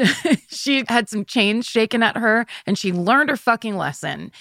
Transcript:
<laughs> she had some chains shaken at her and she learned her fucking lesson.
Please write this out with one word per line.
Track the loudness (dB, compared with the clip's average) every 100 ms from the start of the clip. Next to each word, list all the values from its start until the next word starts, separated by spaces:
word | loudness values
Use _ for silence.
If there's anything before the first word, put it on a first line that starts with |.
| 0 0 0
<laughs> | 0 -2 -8
she | -2 0 2
had | 0 0
some | -4 -2
chains | 0 2 0 0
shaken | 0 0 2
at | 0 2
her | 2 2 0 -6 -4
and | -2
she | 0
learned | 0 2 4 4
her | 0
fucking | 0 0 -2 -4
lesson. | -4 -6 -8 -8 -10 -16